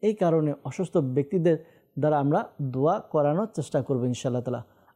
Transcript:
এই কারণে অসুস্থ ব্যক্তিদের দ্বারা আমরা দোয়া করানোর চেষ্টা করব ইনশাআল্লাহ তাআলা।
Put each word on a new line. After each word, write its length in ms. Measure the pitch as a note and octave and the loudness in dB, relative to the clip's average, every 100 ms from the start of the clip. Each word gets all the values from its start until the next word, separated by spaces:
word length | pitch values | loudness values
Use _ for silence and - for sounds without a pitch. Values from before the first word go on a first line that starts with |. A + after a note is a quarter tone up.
এই 140 | G#3 | -2
কারণে 400 | G#3+ F3+ E3 D#3 C#3+ | 0 2 2 2 -2
অসুস্থ 340 | C#3 C3 F3+ F#3 | -8 -6 -2 0
ব্যক্তিদের 600 | C3+ B2+ C#3+ F#3+ E3+ D#3+ - _ _ - | 0 0 0 0 2 2 -2 _ _ -2
দ্বারা 200 | D3+ D3+ | 0 2
আমরা 300 | C#3 E3 A#3 - | 2 0 -2 -6
দোয়া 380 | C#3 B2+ C#3+ G#3 | -6 0 0 0
করানোর 460 | - D#3 C#3+ D#3 G#3+ | -2 0 2 2 -2
চেষ্টা 360 | - C#3+ D3 | -4 -4 -2
করব 220 | C3 C3+ | 0 -2
ইনশাআল্লাহ 380 | B2 A#2+ C#3 B2 | -2 -2 -4 -4
তাআলা। 220 | B2 A#2+ - _ _ | -4 -8 -10 _ _